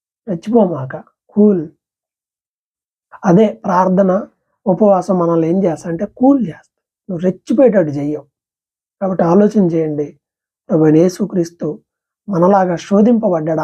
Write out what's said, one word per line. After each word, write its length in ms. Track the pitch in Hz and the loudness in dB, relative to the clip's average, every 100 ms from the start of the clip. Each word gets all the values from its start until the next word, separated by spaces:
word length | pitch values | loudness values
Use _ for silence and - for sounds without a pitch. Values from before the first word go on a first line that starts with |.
| _ _ - | _ _ -10
రెచ్చిపోమాక, 680 | 170 214 233 190 165 131 156 - _ _ | -10 -2 0 0 -2 -10 -14 -18 _ _
కూల్. 300 | - 208 190 156 _ _ _ _ _ _ _ _ _ _ _ _ _ _ - 202 | 0 2 2 -4 _ _ _ _ _ _ _ _ _ _ _ _ _ _ -8 0
అదే 180 | 175 220 - 196 | 2 2 -2 -4
ప్రార్థన, 460 | 180 185 185 190 185 254 _ _ _ - | -2 0 2 0 0 -6 _ _ _ -4
ఉపవాసం 500 | 175 214 190 180 185 | 0 2 2 0 -2
మనల్ని 260 | 170 170 160 | 0 0 0
ఏం 60 | 185 | -2
చేస్తా 240 | 185 156 180 | -2 -4 -8
అంటే 140 | 170 - - | -8 -8 0
కూల్ 220 | 254 277 190 | 2 2 -2
చేస్తా, 280 | - _ _ _ _ - | -10 _ _ _ _ -12
నువ్వు 140 | 175 180 | -6 -4
రెచ్చిపోయేటట్టు 640 | 185 - 247 254 196 156 143 | -4 -4 2 2 2 -2 -4
చెయ్యవు. 280 | 143 151 - _ _ _ _ _ _ - | -6 -8 -12 _ _ _ _ _ _ -10
కాబట్టి 220 | 190 185 170 | -6 -2 2
ఆలోచన 320 | 185 208 214 180 | 4 2 2 0
చేయండి. 340 | 165 156 147 143 - _ _ _ _ - | 0 -4 -4 -8 -12 _ _ _ _ -4
ప్రభు 160 | 170 156 | 0 2
అయిన 100 | 156 | 4
యేసుక్రీస్తు 640 | 180 180 202 190 170 - 160 151 _ _ _ _ - | 2 -2 -6 -4 -6 -8 -10 -10 _ _ _ _ -8
మనలాగా 480 | 180 180 202 185 170 - | 0 2 2 0 -4 0
శోధింపబడ్డాడు. 720 | 202 220 233 214 170 156 160 | 2 4 2 0 -2 -2 -2